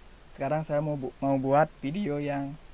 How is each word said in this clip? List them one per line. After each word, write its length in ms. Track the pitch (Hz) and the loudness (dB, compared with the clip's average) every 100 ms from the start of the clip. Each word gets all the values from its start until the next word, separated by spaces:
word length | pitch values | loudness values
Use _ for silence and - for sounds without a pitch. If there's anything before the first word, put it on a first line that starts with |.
| - - - | -20 -20 -20
Sekarang 320 | - 139 156 | -8 -2 -2
saya 140 | 156 147 | 0 -2
mau 180 | 156 147 | 0 -2
bu-, 160 | 131 - | -6 -4
mau 160 | 139 139 | 0 2
buat 320 | 135 143 156 - | 4 4 4 0
video 400 | 135 180 202 147 | -6 -2 -2 -2
yang, 340 | 147 139 139 151 - | -2 -4 -6 -10 -16